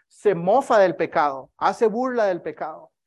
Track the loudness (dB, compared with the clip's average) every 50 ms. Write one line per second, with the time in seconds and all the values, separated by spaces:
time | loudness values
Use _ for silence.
0 | _ _ _ _ 0 0 0 0 0 2 2 2 2 2 4 4 4 4 2 -2
1 | -6 -4 0 0 0 0 -2 -6 -12 -18 _ _ -4 -4 0 0 0 0 0 -2
2 | -4 -4 -2 -2 -2 -2 -2 -4 -6 -10 -12 -10 -12 -14 -14 -16 -20 -20 _ _
3 | _